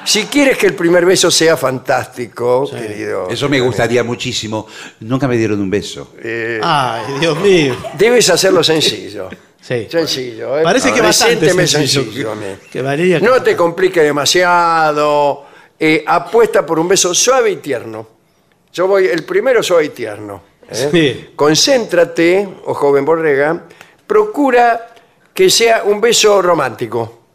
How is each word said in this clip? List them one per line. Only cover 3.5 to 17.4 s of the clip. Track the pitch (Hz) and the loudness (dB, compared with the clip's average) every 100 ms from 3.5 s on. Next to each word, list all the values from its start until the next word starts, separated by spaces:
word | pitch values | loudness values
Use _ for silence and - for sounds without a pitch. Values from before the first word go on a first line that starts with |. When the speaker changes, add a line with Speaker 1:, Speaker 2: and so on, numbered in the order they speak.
| 139 | 0
Speaker 3:
gustaría | 123 117 117 120 120 | 0 0 0 0 0
muchísimo. | 120 127 113 110 110 107 - - _ | -4 -6 -6 -6 -8 -10 -16 -20 _
Nunca | 113 131 139 | -6 -2 0
me | 120 | 0
dieron | 110 104 | 0 -2
un | 98 | -2
beso. | 98 - - 69 - | -2 -4 -12 -16 -14
Speaker 1:
Eh, | - 113 113 117 | -10 -8 -6 -4
Speaker 2:
Ay, | 135 151 127 117 117 139 | -2 0 -2 -4 -8 -4
Dios | 165 151 | -2 0
mío. | 202 185 143 123 - 147 | 2 4 2 -2 -8 0
Speaker 1:
Debes | 214 240 196 | 2 4 2
hacerlo | 170 190 185 | 2 4 2
sencillo. | 156 160 - 104 95 104 95 - _ _ | 2 2 0 -4 -10 -12 -12 -14 _ _
Speaker 2:
Sí. | - 123 101 | -8 -6 -4
Speaker 1:
Sencillo, | 165 156 135 127 113 113 139 | -4 -4 -4 -8 -10 -6 -2
¿eh? | |
Speaker 2:
Parece | 165 196 269 | 0 2 0
que | 254 | 0
bastante | 220 208 226 240 | 2 2 2 2
Speaker 1:
Decentemente | - 180 170 | 2 2 2
Speaker 2:
sencillo. | 147 139 143 | 0 0 -2
Speaker 1:
sencillo, | 120 107 110 | -2 -6 -8
a | 107 | -8
mí. | 104 98 - | -10 -12 -12
Speaker 2:
Que | - | -8
Valeria | 131 143 180 165 | -4 -2 0 2
Speaker 1:
No | 196 254 | 2 2
te | - 202 | 2 2
compliques | 170 170 185 175 | 0 2 0 2
demasiado. | 151 147 135 180 180 175 170 165 160 147 151 147 143 139 - - - _ | 2 2 0 2 2 2 2 2 2 0 0 2 0 -2 -10 -20 -20 _
Eh, | 160 156 156 | 0 0 0
apuesta | 165 170 226 226 202 156 | -2 2 2 4 2 0
por | 160 | -2
un | 170 | 0
beso | 196 180 | 2 0
suave | 175 - 262 | 0 2 2